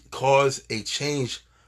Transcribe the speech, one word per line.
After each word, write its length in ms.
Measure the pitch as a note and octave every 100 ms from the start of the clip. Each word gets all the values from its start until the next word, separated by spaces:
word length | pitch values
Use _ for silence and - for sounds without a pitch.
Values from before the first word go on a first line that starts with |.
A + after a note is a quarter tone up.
| -
cause 540 | - C3 C#3 C#3 - -
a 120 | A2+
change 580 | F#2+ - C#3+ D3 A#2 - _ _